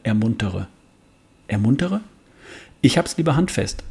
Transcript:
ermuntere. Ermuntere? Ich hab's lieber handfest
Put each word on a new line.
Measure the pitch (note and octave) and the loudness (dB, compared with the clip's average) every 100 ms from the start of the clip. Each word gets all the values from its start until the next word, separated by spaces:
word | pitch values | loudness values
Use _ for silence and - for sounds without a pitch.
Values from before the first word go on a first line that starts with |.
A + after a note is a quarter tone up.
ermuntere. | - G#2+ A2 A2 G2+ F#2 F#2+ _ _ _ _ _ _ _ - | 0 2 2 0 -2 -4 -8 _ _ _ _ _ _ _ -6
Ermuntere? | G#2 G#2+ D3 F3+ G3+ - - _ - - - - - | 0 2 2 0 -2 -6 -20 _ -20 -20 -20 -20 0
Ich | B2+ E3+ | 2 2
hab's | - - | -2 0
lieber | D#3+ C#3+ | 2 2
handfest | F#3 - C#3 - - | 2 0 -4 -6 -12